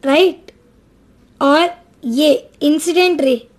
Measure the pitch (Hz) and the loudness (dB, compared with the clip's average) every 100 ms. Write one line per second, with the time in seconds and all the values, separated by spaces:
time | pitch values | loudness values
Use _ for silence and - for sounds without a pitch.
0 | 269 285 370 - - _ _ _ _ _ | 0 2 2 0 -18 _ _ _ _ _
1 | _ _ _ _ 277 294 349 349 _ _ | _ _ _ _ 0 0 0 -6 _ _
2 | 240 233 302 277 - _ 285 302 311 339 | -8 -2 0 0 -2 _ -2 -2 -2 0
3 | 359 330 269 247 - | 0 0 -2 -2 -6